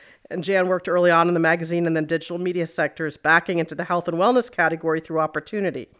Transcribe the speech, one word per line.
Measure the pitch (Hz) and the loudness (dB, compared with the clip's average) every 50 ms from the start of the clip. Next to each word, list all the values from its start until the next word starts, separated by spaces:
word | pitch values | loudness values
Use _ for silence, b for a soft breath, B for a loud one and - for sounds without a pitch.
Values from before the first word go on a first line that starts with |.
| b b b b b - | b b b b b -10
And | - 185 160 | -10 -8 -4
Jan | 185 196 190 185 | 0 0 0 2
worked | 185 185 175 180 190 | 0 0 -2 -2 0
early | 170 180 175 175 | 2 4 4 6
on | 170 165 170 175 | 6 6 4 4
in | 175 | 4
the | 165 | 4
magazine | 165 160 165 175 170 160 170 175 170 | 4 2 2 0 0 -2 -2 0 0
and | 165 165 | 0 0
then | 160 156 | 0 0
digital | 147 165 160 - - 175 175 | 0 -2 -2 -2 -6 -6 -4
media | 180 185 175 180 165 | -4 -4 -4 -4 -4
sectors, | 160 - - 156 147 - - 165 151 139 | -4 -2 -2 -2 -2 -2 -6 -6 -8 -8
backing | - - 151 160 170 170 - 185 170 | -2 2 4 4 4 2 0 -2 -2
into | 160 165 - | -2 -2 -6
the | 180 175 | -8 -4
health | - 180 175 170 - | -2 -2 -2 -2 -2
and | 165 | 0
wellness | 165 185 226 254 254 233 - | 2 2 2 2 2 0 -2
category | - - 170 160 165 160 165 160 156 160 | -2 0 0 0 0 -2 -2 -2 -2 -2
through | 160 - 160 156 | -4 -4 -2 -2
opportunity. | 156 151 - 156 - - - 208 196 180 - 135 117 - _ | -2 -2 -2 -6 -8 -6 -6 -4 -4 -4 -4 -6 -10 -12 _